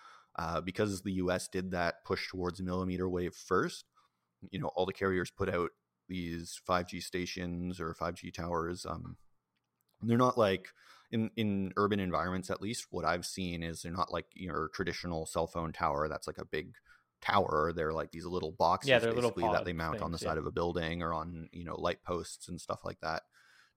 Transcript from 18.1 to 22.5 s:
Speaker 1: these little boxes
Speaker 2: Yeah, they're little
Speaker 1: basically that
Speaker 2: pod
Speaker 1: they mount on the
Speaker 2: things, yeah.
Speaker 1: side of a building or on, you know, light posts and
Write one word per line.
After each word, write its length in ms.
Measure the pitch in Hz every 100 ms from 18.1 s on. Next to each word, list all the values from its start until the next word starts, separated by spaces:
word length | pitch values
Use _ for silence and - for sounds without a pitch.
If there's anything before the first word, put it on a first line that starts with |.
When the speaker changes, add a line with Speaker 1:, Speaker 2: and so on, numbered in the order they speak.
Speaker 1:
these 160 | 82 87
little 240 | 90 80
boxes 380 | - 85 95 139
Speaker 2:
Yeah, 100 | 123
they're 120 | 117
little 200 | 117 120
Speaker 1:
basically 200 | - 113
that 60 | 98
Speaker 2:
pod 80 | 90
Speaker 1:
they 80 |
mount 280 | 82 82 107
on 80 | 80
the 80 | 82
Speaker 2:
things, 20 |
yeah. 80 | 87
Speaker 1:
side 80 | 78
of 80 | 73
a 60 |
building 500 | - 85 87 80 85
or 140 | 85 82
on, 340 | 82 85 82
you 120 | 85
know, 100 | 85
light 300 | 80 85 87
posts 440 | - 87 82 -
and 140 | -